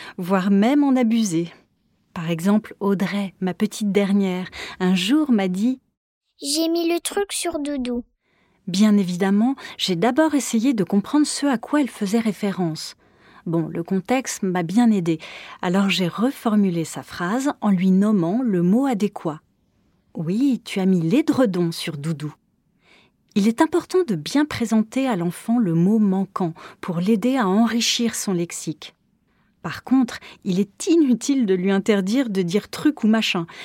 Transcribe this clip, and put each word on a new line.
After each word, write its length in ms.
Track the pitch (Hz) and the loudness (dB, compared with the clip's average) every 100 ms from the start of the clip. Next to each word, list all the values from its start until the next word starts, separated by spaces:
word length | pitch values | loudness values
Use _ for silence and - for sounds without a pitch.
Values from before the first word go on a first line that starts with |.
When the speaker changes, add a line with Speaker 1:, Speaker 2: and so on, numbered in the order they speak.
| - - | -16 -10
Speaker 1:
voire 320 | 175 190 196 | -2 0 4
même 340 | 196 220 294 | 4 4 4
en 120 | 277 254 | 4 2
abuser. 580 | 233 233 214 165 170 - _ _ _ _ _ - | 2 2 0 -2 -4 -10 _ _ _ _ _ -8
Par 160 | 165 | -4
exemple, 440 | 165 180 214 - - | -2 2 0 0 -4
Audrey, 560 | 196 196 185 202 190 - | -2 0 -2 -4 -6 -6
ma 140 | 185 | -6
petite 380 | 180 214 - 208 | -2 -4 -2 0
dernière, 580 | 196 196 202 190 180 180 - - - | 2 2 2 0 -2 -8 -12 -14 -2
un 160 | 185 185 | 0 0
jour 360 | 185 302 294 | 2 0 2
m'a 160 | 220 190 | 2 0
dit :« 320 | 180 233 262 _ _ _ _ _ _ | 0 -2 -4 _ _ _ _ _ _
Speaker 2:
J'ai 280 | 277 294 330 | -4 -2 0
mis 200 | 339 339 | 0 0
le 100 | 339 | -2
truc 320 | - 403 403 | -2 -4 -4
sur 280 | - 349 320 | -4 -6 -4
Doudou. » 440 | 285 285 247 240 - _ _ _ _ _ - | -4 -6 -4 -6 -8 _ _ _ _ _ -4
Speaker 1:
Bien 300 | 185 214 202 | 2 4 4
évidemment, 580 | 180 175 196 202 240 277 - - | 2 0 0 2 2 -2 -10 -8
j'ai 180 | - 170 | -4 0
d'abord 380 | 226 254 311 | 2 2 2
essayé 400 | 294 - 226 247 | 0 0 0 2
de 100 | 226 | 0
comprendre 440 | 175 202 - 294 294 | 0 0 2 0 0
ce 180 | - 285 | 0 -2
à 140 | 233 | -2
quoi 220 | - 294 | 0 0
elle 80 | 254 | 0
faisait 300 | - 202 226 | -2 -2 0
référence. 760 | 220 - 202 185 170 156 - - _ _ _ - - | 0 -2 -4 -2 -2 -4 -10 -16 _ _ _ -14 -4
Bon, 220 | 165 156 | -2 -2
le 160 | 170 | -6
contexte 580 | 170 190 - 262 254 - | -2 -4 0 -2 -2 -4
m'a 220 | 190 180 | -2 -2
bien 260 | 165 202 240 | 0 2 4
aidée, 300 | 208 170 160 - - - - | 4 0 -2 -6 -18 -18 -8
alors 280 | 185 190 196 | -2 0 0
j'ai 180 | 180 175 | 0 -2
reformulé 760 | - 240 - 233 214 196 170 | 0 -2 -2 0 2 2 0
sa 200 | 156 147 | -6 -10
phrase 500 | - - 180 240 277 - | -14 -8 -4 -2 -2 -2
en 80 | 214 | 0
lui 220 | 185 190 | 2 4
nommant 500 | 185 208 208 165 220 | 4 4 2 0 0
le 220 | 254 185 | 0 2
mot 240 | 175 220 277 | 2 2 2
adéquat. « 540 | 220 208 - 170 151 _ _ _ _ _ _ _ - | 0 -2 -4 -8 -8 _ _ _ _ _ _ _ -8
Oui, 460 | 156 208 277 233 - | -4 0 0 0 -4
tu 140 | 196 | -2
as 80 | 190 | 2
mis 120 | 185 | 2
l'édredon 720 | 160 240 311 277 247 180 170 | 2 2 2 2 2 2 -2
sur 240 | 165 - 156 | -4 -8 -6
Doudou. » 380 | 151 147 147 - _ _ _ _ _ _ _ _ _ 214 | -6 -6 -8 -12 _ _ _ _ _ _ _ _ _ 0
Il 120 | 208 | 2
est 140 | 226 | 2
important 380 | 320 339 - 370 339 | 2 0 0 0 0
de 100 | 170 | -2
bien 300 | 147 285 302 | -2 0 0
présenter 640 | - 226 226 214 262 269 | -2 0 0 0 -2 -2
à 80 | 196 | 0
l'enfant 440 | 170 - - 240 | -2 -4 -2 0
le 160 | 196 165 | 2 2
mot 240 | 180 220 | 4 4
manquant 560 | 208 190 190 - 180 165 - - | 2 2 -2 -4 -6 -6 -16 -12
pour 180 | - 170 | -6 -2
l'aider 380 | 180 226 247 262 | 0 0 0 0
à 100 | 196 | 2
enrichir 680 | 196 233 226 220 - 233 - | 2 2 0 -2 -2 -2 -4
son 180 | - | -4
lexique. 600 | 180 170 - - 151 - - _ _ _ _ _ _ | -2 -4 -8 -10 -10 -14 -20 _ _ _ _ _ _
Par 220 | - - | -12 -12
contre, 340 | - 262 233 - - - | 0 2 2 -4 -18 -10
il 160 | 202 180 | -2 -2
est 280 | 202 - - | -2 -4 2
inutile 580 | 330 285 240 - 269 214 | 4 4 2 2 2 2
de 80 | |
lui 160 | 190 190 | 2 2
interdire 600 | 196 190 202 190 247 240 | 2 2 2 2 0 0
de 100 | 190 | 0
dire 260 | 175 196 - | 0 0 -2
truc 360 | - 302 294 | -2 -2 2
ou 40 | 214 | 2
machin, 380 | 220 214 180 170 - | 2 0 -4 -6 -12